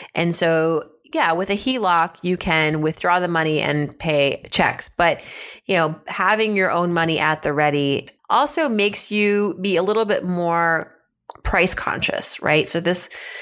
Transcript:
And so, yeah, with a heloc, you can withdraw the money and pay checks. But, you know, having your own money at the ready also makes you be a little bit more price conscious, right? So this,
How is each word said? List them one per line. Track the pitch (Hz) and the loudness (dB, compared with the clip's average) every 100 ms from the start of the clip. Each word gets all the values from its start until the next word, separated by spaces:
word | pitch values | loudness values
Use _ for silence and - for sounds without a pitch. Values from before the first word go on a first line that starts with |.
| - - | -10 -2
And | 170 | -2
so, | 165 165 160 160 160 - _ _ | 0 0 2 2 -2 -4 _ _
yeah, | 320 170 | -2 0
with | 165 196 | 0 0
a | |
heloc, | 202 269 262 196 170 170 - | -2 -2 0 2 2 2 -2
you | 180 180 | -4 -2
can | - 160 156 156 | 0 2 2 2
withdraw | 156 160 180 180 | -2 0 2 2
the | 180 | 2
money | 165 160 156 | 0 0 0
and | 147 147 147 - | 0 -2 -2 -4
pay | 165 147 139 - - | -2 2 2 0 -4
checks. | - 151 - - | 0 0 0 -12
But, | - 170 - - - - - - | 0 2 2 -6 -16 -16 -18 -2
you | 185 | 0
know, | 156 160 - | 0 -2 -10
having | - 190 214 220 202 | -2 2 2 2 2
your | 190 | 0
own | 160 175 | 0 0
money | 170 165 160 | 0 0 0
at | 151 151 | 0 0
the | 147 | -2
ready | 147 151 147 143 139 - - _ | 2 2 2 0 -2 -4 -20 _
also | 214 285 339 302 | 0 0 0 -2
makes | 214 202 202 - | 0 0 -2 -4
you | 208 208 208 208 - | 0 2 2 0 -2
be | 190 170 | -2 0
a | |
little | 190 214 | 2 0
bit | 214 208 | 0 -2
more | 180 180 170 170 170 165 - _ _ _ _ - | -2 -2 0 2 2 0 -2 _ _ _ _ -8
price | - 190 175 | -2 2 2
conscious, | - - - - - - - | 0 -4 -4 -4 -4 -4 -4
right? | - 151 - | 0 2 2
So | 170 | -2
this, | 165 180 - - - - | -2 -2 -4 -12 -14 -14